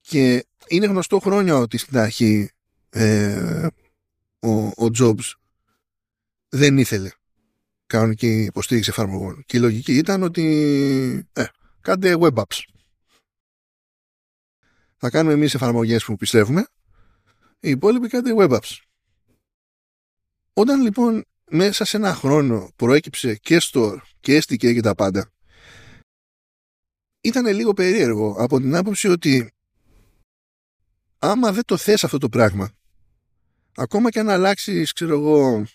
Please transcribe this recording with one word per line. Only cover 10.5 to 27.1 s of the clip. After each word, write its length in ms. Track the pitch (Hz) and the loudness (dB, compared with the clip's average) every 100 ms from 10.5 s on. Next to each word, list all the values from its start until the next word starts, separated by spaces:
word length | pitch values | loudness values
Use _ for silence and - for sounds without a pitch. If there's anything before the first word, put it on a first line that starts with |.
| 151 151 143 139 135 127 131 - | 0 2 0 0 -2 -2 -6 -10
«Ε, 120 | - - _ _ _ | -8 -8 _ _ _
κάντε 360 | - 185 190 175 | -4 0 0 4
web 160 | 170 | 2
apps. 260 | 117 101 - - _ _ _ _ _ _ _ _ _ _ _ _ _ _ _ _ _ _ _ _ _ _ _ | 2 -6 -10 -14 _ _ _ _ _ _ _ _ _ _ _ _ _ _ _ _ _ _ _ _ _ _ _
Θα 140 | 123 | -4
κάνουμε 240 | 156 160 | 0 2
εμείς 200 | 147 151 | 2 0
εφαρμογές 500 | 139 127 117 113 117 | 0 -2 0 0 0
που 120 | - 107 | -2 -8
πιστεύουμε, 500 | - 117 104 151 262 _ _ _ _ _ _ _ _ _ | 0 2 4 0 -4 _ _ _ _ _ _ _ _ _
οι 100 | 160 | -4
υπόλοιποι 380 | 131 196 247 233 | 0 2 2 0
κάντε 260 | 254 247 226 | -4 -2 2
web 140 | 185 | 4
apps». 280 | 117 - - _ _ _ _ _ _ _ _ _ _ _ _ _ _ _ _ _ | 2 -2 -18 _ _ _ _ _ _ _ _ _ _ _ _ _ _ _ _ _
Όταν 280 | - 226 277 | 0 2 2
λοιπόν 440 | 240 202 240 220 - _ _ | 0 0 0 -2 -8 _ _
μέσα 340 | 156 196 196 | 0 0 0
σε 120 | 208 208 | -4 -2
ένα 180 | 208 | -4
χρόνο 560 | 170 135 147 139 110 85 _ | -2 0 2 2 -2 -6 _
προέκυψε 580 | 120 143 160 - 131 | 2 2 0 -8 -6
και 260 | 107 - 165 | -6 2 2
store 360 | - 139 110 92 - _ | 2 0 0 -2 -16 _
και 220 | - 147 - | 2 2 2
S 60 | |
D 0 | |
K 200 | 123 123 | 0 2
και 60 | 117 | 2
τα 140 | 110 | 0
πάντα, 360 | 95 98 98 - _ _ _ - - - - _ _ _ _ _ _ _ _ _ _ _ | 0 0 -2 -6 _ _ _ -20 -20 -20 -20 _ _ _ _ _ _ _ _ _ _ _